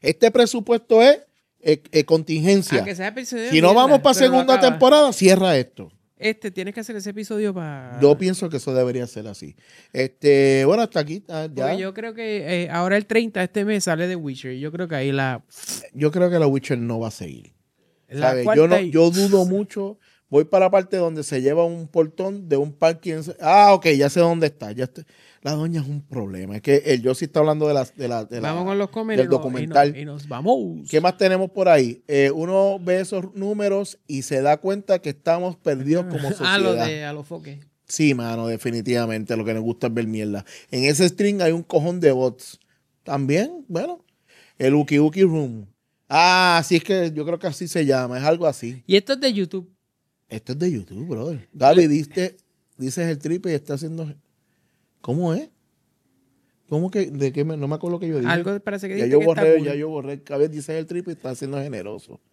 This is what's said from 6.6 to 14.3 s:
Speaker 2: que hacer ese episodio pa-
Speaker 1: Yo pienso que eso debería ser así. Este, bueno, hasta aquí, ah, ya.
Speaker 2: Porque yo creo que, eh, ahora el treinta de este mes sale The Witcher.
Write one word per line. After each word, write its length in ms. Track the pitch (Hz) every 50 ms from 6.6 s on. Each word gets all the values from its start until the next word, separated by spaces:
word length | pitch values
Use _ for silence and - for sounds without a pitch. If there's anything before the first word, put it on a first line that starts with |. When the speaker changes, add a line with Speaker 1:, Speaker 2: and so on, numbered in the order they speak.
| 185 196 202
Speaker 2:
que 60 | 240
hacer 140 | 220 - 226
ese 140 | 208 190 208
episodio 440 | 196 208 214 - 220 208 214 208 190
pa- 440 | 180 170 151 143 135 131 127 123 131 139
Speaker 1:
Yo 160 | 143 147 147
pienso 300 | - 180 185 180 202 170
que 100 | 160 131
eso 160 | - 139 131
debería 320 | 127 127 127 123 127 123
ser 200 | 120 - 107 107 110
así. 280 | 98 - - 73 - _ _ _ _ - _ _ _
Este, 720 | 131 131 131 _ _ - 147 139 139 139 139 135 135 135
bueno, 160 | 139 180 226 233
hasta 180 | 220 - 175
aquí, 240 | 147 147 160 208 - -
ah, 200 | 170 156 156 160 147
ya. 160 | 131 131 139
Speaker 2:
Porque 120 | 170 190 185
yo 120 | 190 190
creo 180 | 202 214 233 220
que, 520 | 226 226 220 214 208 156 147 185 175 175
eh, 60 | 156
ahora 260 | 143 170 175 185 196
el 100 | 208 208
treinta 340 | _ - 226 233 226 - 196
de 40 | 185
este 180 | 175 _ 214 202
mes 200 | 208 214 202 -
sale 220 | 185 165 156 170
The 100 | 180 185
Witcher. 420 | 175 156 143